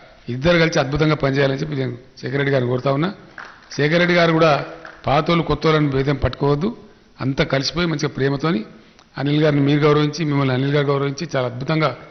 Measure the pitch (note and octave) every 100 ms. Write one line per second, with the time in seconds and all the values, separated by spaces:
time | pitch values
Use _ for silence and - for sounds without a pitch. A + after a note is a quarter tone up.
0 | - - - B2 D#3+ E3+ D#3+ D#3+ C3+ C#3+
1 | D#3 D3+ C3+ C3+ C#3 C3+ D#3 C#3+ B2+ A#2+
2 | - - C3 C#3 C#3 C3+ B2 B2+ C3+ C#3
3 | F3 - - - - - - - D3 E3+
4 | F3 F3 E3+ D#3+ E3 C#3 - - - -
5 | - C#3+ D#3+ E3+ D3 D3 D#3+ D#3 D3 C3
6 | C#3 C3+ C3 - C#3+ D3 G3+ A#3+ - -
7 | _ - B2 C3+ D#3+ C#3 C3+ D#3+ F3 D3
8 | C#3+ - C3+ C#3 D#3+ G3+ G#3+ - - -
9 | - - C#3 D3+ D#3 C#3+ C#3 D3 D3+ D3
10 | D3+ D3 D#3 C#3+ C3+ B2+ C#3 D3 C#3+ C#3
11 | C#3 C3+ D#3+ C#3 B2 A#2+ C#3 D#3+ D3+ B2
12 | -